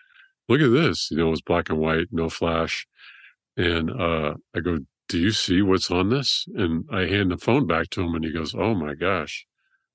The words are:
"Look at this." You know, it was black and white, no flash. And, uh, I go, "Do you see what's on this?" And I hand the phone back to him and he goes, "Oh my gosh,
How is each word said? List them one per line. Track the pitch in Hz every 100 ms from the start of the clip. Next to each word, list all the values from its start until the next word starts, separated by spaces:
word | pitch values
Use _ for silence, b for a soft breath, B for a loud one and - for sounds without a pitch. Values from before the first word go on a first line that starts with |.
| b b b b -
"Look | 131
at | 147
this." | 127 160 82 -
You | 76
know, | 82
it |
was | 80
black | - 85 85
and | 78
white, | 78 80 87
no | 82 82
flash. | - 85 82 80 - - B B B B B _ -
And, | 87 85 80
uh, | - 85 80 76 76 _
I | 85
go, | 82 82 65 _ -
"Do | 85
you | 90
see | 107 - 90
what's | 101 95 -
on | 90 95
this?" | 135 131 - -
And | 196 90 82 -
I | 101 90
hand | 101 95
the | 87
phone | - 127 101
back | 82 85
to | -
him | 87
and | 82
he | 80
goes, | 82 78
"Oh | - 101 107
my | 76
gosh, | 73 87 92 73 - - _ _ _ _